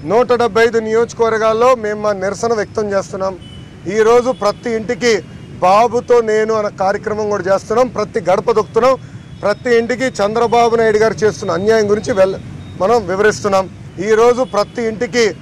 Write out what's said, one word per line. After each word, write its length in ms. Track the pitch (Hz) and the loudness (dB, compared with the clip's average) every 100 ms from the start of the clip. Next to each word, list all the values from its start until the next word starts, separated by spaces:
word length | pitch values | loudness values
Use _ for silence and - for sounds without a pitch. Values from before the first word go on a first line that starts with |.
| 147 | 0
నూట 220 | 214 247 | 0 2
డెబ్బై 300 | 240 233 202 233 | 2 2 2 2
ఐదు 120 | 226 | 2
నియోజకవర్గాల్లో 960 | 220 220 233 - 226 220 220 220 247 | 0 0 0 0 0 2 0 2 2
మేము 260 | 254 214 214 | 2 -2 -4
మా 120 | 208 | -2
నిరసన 400 | 202 185 196 233 226 | -2 -4 -4 -2 -2
వ్యక్తం 340 | 190 - 214 | -2 -4 -2
చేస్తున్నాం. 460 | 196 180 202 190 180 - - - - 165 | -2 -4 -6 -6 -8 -16 -18 -20 -14 -6
ఈరోజు 360 | 208 214 240 240 208 | 2 4 4 2 -2
ప్రతి 280 | 196 - 226 | -2 -4 -4
ఇంటికి 420 | 226 214 226 240 202 135 - - - | -6 -4 -2 0 0 -2 -18 -18 -2
బాబుతో 560 | 180 202 240 233 - 240 | 2 4 4 0 2 2
నేను 340 | 226 214 214 | 4 0 0
అనే 140 | 220 208 - | -2 -2 -2
కార్యక్రమం 480 | 190 202 214 208 208 | -2 -2 -4 -4 -4
కూడా 140 | 208 175 | -2 0
చేస్తున్నాం. 340 | 196 - 220 254 | -2 0 -2 -2
ప్రతి 320 | - 214 226 | -4 -6 -4
గడప 320 | 165 196 214 214 | 0 0 0 0
దొక్కుతున్నాం. 400 | 214 226 247 254 - - - - | 0 2 2 0 -6 -20 -18 -6
ప్రతి 280 | 190 208 247 233 | -4 -4 2 2
ఇంటికి 260 | 233 240 | 2 -2
చంద్రబాబు 720 | 262 - 208 220 240 240 233 226 | -4 -2 -2 0 2 4 4 4
నాయుడు 220 | 226 214 | 2 2
గారు 160 | 220 190 | 2 2
చేస్తున్న 280 | 214 180 196 | -2 0 -4
అన్యాయం 380 | 170 202 226 208 | -2 2 2 2
గురించి 220 | 208 - | 0 0
వెల్-, 280 | 208 190 175 - - - - | 2 2 0 -10 -16 -16 -4
మనం 240 | 185 233 180 | 0 0 0
వివరిస్తున్నాం. 640 | 190 214 - 208 190 185 - - - 196 | 2 2 2 0 0 0 -8 -18 -8 0
ఈరోజు 340 | 220 240 240 | 4 4 4
ప్రతి 400 | 240 190 202 190 | 0 -2 -2 -2
ఇంటికి 500 | 226 214 240 190 220 156 | -4 -4 -4 0 0 0